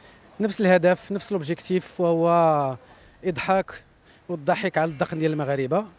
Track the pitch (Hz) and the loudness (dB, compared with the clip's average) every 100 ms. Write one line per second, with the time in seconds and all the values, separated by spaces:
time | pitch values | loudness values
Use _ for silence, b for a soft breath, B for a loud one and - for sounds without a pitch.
0 | B B B - 214 202 190 185 170 180 | B B B -6 -4 0 4 6 4 2
1 | - 196 - 196 147 170 - 185 - - | -2 -8 -4 -6 -4 -6 -2 -4 -4 -2
2 | 175 170 170 170 165 151 139 127 B B | 0 2 4 4 4 2 0 -6 B B
3 | B B 185 156 - 190 180 - - _ | B B -6 -4 0 0 -2 -10 -20 _
4 | b b - 175 143 180 196 156 165 139 | b b -12 -8 -2 -2 0 0 -2 -2
5 | - 160 156 151 139 139 131 170 214 | -6 -2 -2 0 -2 -2 0 -2 -4